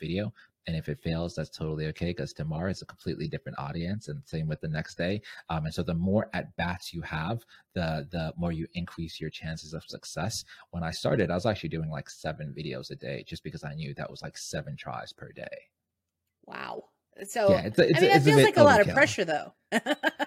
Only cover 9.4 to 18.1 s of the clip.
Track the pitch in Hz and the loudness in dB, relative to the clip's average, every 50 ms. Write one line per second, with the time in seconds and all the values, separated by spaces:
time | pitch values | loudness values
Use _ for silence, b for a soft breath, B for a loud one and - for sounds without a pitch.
9.4 | - 80 80 80 - 78 80 78 - - - - - - - 78 85 113 - - | -10 -8 -10 -10 -10 -12 -12 -12 -12 -12 -16 -14 -14 -12 -8 -6 -4 -4 -6 -8
10.4 | B B B B B B - 85 82 80 80 - - 139 147 123 92 82 87 90 | B B B B B B -8 -6 -6 -4 -6 -4 -2 0 2 2 2 0 0 0
11.4 | - 117 101 - - 78 82 80 80 78 78 71 - - - - - 80 76 73 | 0 -2 -2 -2 -4 -6 -4 -4 -4 -4 -6 -8 -10 -12 -18 -10 -8 -8 -8 -8
12.4 | 76 71 67 - 76 71 64 64 - - - - - 65 69 60 - - 82 - | -10 -10 -10 -10 -10 -8 -8 -10 -10 -12 -14 -12 -10 -8 -8 -8 -10 -12 -14 -12
13.4 | - 78 76 78 - 73 71 78 78 71 69 - 76 - - - - - - - | -12 -12 -12 -10 -12 -10 -10 -8 -8 -8 -8 -10 -10 -10 -10 -12 -14 -14 -14 -14
14.4 | - - - 80 73 76 69 - - 73 62 60 - - - _ - - - - | -12 -8 -8 -8 -8 -8 -12 -12 -10 -10 -10 -10 -12 -14 -16 _ -18 -18 -14 -14
15.4 | - - - - - _ _ _ _ _ _ _ _ _ _ _ _ _ _ _ | -14 -14 -14 -16 -18 _ _ _ _ _ _ _ _ _ _ _ _ _ _ _
16.4 | _ - - 64 67 62 57 - - _ _ _ _ _ _ - 196 - - 240 | _ -14 -12 -10 -10 -10 -10 -12 -14 _ _ _ _ _ _ -14 -14 -4 0 4
17.4 | 208 196 190 185 - 214 214 269 - - - 330 381 381 | 6 6 6 6 2 2 6 6 6 8 8 6 8 8